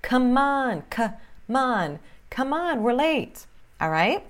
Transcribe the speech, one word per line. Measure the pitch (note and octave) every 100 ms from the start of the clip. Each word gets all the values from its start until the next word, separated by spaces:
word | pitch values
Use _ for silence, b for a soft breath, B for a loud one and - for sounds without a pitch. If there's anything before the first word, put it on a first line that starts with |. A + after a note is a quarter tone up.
| -
Come | B3+ B3+ B3+
on, | C#4 C#4 C4 F3 -
come | - A3 - - - - B3
on, | C4 A3 E3 D3 b b -
come | - C4+
on, | D4+ F4 C#4
we're | A3 B3
late." | D#4 D4 - - - - - -
Alright? | D#3+ D#3+ F#3+ F4